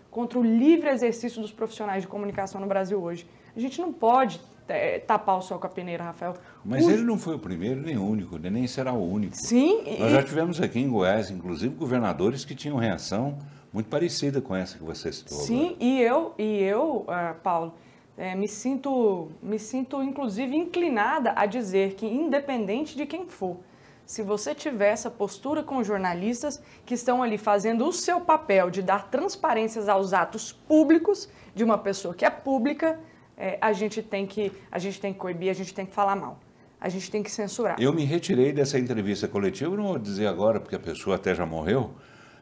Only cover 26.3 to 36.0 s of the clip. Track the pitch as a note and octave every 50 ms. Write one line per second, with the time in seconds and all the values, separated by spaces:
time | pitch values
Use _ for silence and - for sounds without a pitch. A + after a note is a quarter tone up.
26.3 | A#3+ A#3 - D4 - - - - - - - - B3 A#3+ A#3+ B3+ B3 B3+ B3+ A#3
27.3 | G#3+ G3+ G#3 G#3+ G#3 G3+ F#3 A3 A#3 A3+ B3+ E4 F4 - - - F4 F4 F4 -
28.3 | D#4 D#4 - - G3 F#3+ F#3 F3+ F3 F#3+ F#3 F3+ F#3+ G3+ G3 - - B3+ D#4+ G4+
29.3 | - - - D#4+ A#3+ A3 A3 A3 A3+ A#3 G#3 G3+ G3+ F#3+ G3 F#3 F#3+ G3 F3 -
30.3 | - D3 - - - - - - D#4 D#4 D#4 C#4 D#4+ E4 E4 G#4 G4+ - - -
31.3 | - - - - - F#3 A3+ A3+ G#3 - - G3 G3 - - F3 F3 - - -
32.3 | - - - C4+ C4+ C4 A3+ C#4+ D4 D4 E4 D#4+ D#4+ D#4+ - - - - - _
33.3 | - - - F#3+ F#3 - - A3+ G#3+ F#3 G#3+ G#3 G#3 A3 G#3+ - G3+ G3 G3 G3
34.3 | - A3 G#3 F#3+ - - - - - F3+ F3 G3+ F#3+ - - G3 F#3+ F#3+ - F3+
35.3 | F3+ E3 F3+ F#3+ F#3 E3 F#3+ F#3 - - F#3+ F#3+ - G#3+